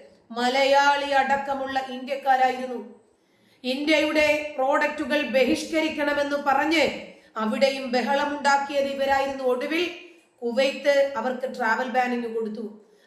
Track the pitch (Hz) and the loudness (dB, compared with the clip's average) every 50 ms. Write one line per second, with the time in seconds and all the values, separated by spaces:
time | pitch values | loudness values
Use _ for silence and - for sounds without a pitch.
0 | - - - _ _ _ 226 233 240 247 262 269 277 269 277 277 285 285 285 277 | -18 -20 -20 _ _ _ -6 -2 0 0 2 4 4 6 6 6 6 6 4 2
1 | 277 277 277 269 262 262 277 277 277 285 277 262 269 262 269 262 262 262 247 254 | 0 0 2 2 2 2 0 0 0 -4 -4 -4 -4 -4 -4 -4 -4 -4 -8 -10
2 | 254 247 - 277 277 277 262 254 262 254 247 247 254 254 247 226 208 - - - | -8 -8 -8 -4 2 2 4 4 4 2 2 0 -4 -6 -8 -8 -10 -12 -16 -20
3 | _ _ _ _ _ _ _ _ _ _ _ _ - 247 254 285 294 294 311 294 | _ _ _ _ _ _ _ _ _ _ _ _ -4 -4 -4 -2 0 2 2 2
4 | 311 302 302 311 302 294 302 302 - - - 262 262 269 294 294 294 294 294 - | 2 2 2 2 2 2 2 0 -2 -6 -4 -2 0 0 2 2 0 0 -2 -4
5 | 294 247 294 294 294 233 214 262 254 254 320 - - - 330 311 320 311 - 302 | -4 -2 0 -2 0 0 2 2 2 4 2 0 -2 -2 -2 0 0 0 -2 -2
6 | 294 294 285 285 285 277 285 285 - 285 262 277 294 311 330 320 277 214 - - | -2 -2 0 0 0 -2 -2 -2 0 2 2 2 2 2 2 2 2 2 0 -6
7 | - - - - _ - _ 220 220 220 254 - 269 262 269 269 262 254 240 254 | -12 -16 -18 -20 _ -14 _ -4 -4 -2 0 2 2 2 2 -2 -6 -2 -2 -2
8 | 240 277 277 277 285 285 294 285 254 277 277 277 277 - 294 277 269 277 277 277 | 0 0 0 0 0 -2 -4 -2 2 2 2 2 2 0 -2 -2 -2 -2 -2 -2
9 | 269 277 269 269 269 277 269 262 269 254 247 240 277 294 311 339 349 339 - - | 0 0 2 2 0 -2 -4 -2 -2 0 0 0 -2 -2 -2 -2 -2 -2 -6 -12
10 | - - - - _ _ _ _ 247 240 233 - - 277 - - - - 285 277 | -18 -20 -20 -20 _ _ _ _ -6 -4 0 2 2 0 0 0 0 2 4 4
11 | 277 277 - 226 - 254 254 240 - 254 - - 240 226 226 233 254 254 226 254 | 2 2 0 -4 -4 -4 -4 -4 -6 -8 -6 -2 -2 0 0 0 -2 -2 0 0
12 | 247 247 240 240 233 226 220 226 220 208 208 208 214 208 - - - _ _ _ | 0 0 -2 -4 -4 -4 -4 -4 -4 -4 -6 -8 -10 -12 -12 -16 -20 _ _ _
13 | _ | _